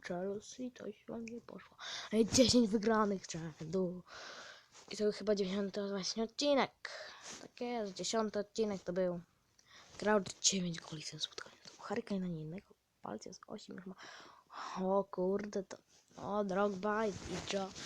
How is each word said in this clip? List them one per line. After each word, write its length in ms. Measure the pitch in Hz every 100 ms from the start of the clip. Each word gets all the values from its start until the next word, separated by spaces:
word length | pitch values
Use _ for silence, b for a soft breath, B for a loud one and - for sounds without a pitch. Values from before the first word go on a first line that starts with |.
| -
Chelsea, 640 | 175 196 202 - - 254
coś 340 | - 202 214 -
wam 200 | 226 226
nie 160 | 233
poszło. 360 | - 190 - - B B B
Ej, 140 | 214 202
dziesięć 440 | - 220 247 226
wygranych 560 | 220 208 220 208 190 -
z 60 |
rzędu. 720 | 165 165 143 156 190 180 180 - B B B B B B - -
I 60 | 202
to 60 |
był 100 | 214
chyba 220 | 202 208 202
dziewiąty 520 | 185 202 196 208 202
właśnie 360 | 196 180 220
odcinek. 680 | 226 - 285 277 208 _ - B B B B B
Tak 200 | - -
jest, 320 | 240 240 208
dziesiąty 460 | 180 180 226 214 208
odcinek 440 | 202 - 214 190
to 100 | -
był. 280 | 180 180 175 - _ _ _ B B B -
Grał 200 | 202 214 185 -
dziewięć 380 | - 196 175 165
goli 240 | - 156
w 80 | -
tym 80 | 156
spotkaniu. 360 | - - - -
To 60 | -
był 120 | -
Harry 220 | - 208
Kane, 220 | - 196 185
a 40 |
nie 120 | 160
innego. 340 | 156 180 - _ _ _
Palce 320 | - 220 -
z 60 | 196 -
osiem 280 | 214 - 196
już 100 | 185
ma. 100 | - B B B B B B B B
O 280 | 185 196
kurde, 600 | 190 - 185 202 208 208
to, 140 | 185 - _ _ _ -
o, 280 | 147 208
Drogba 640 | 202 185 208 185 208 208 220
i, 40 |
i 440 | 180 - 175 -
Joe 160 | 202 190 -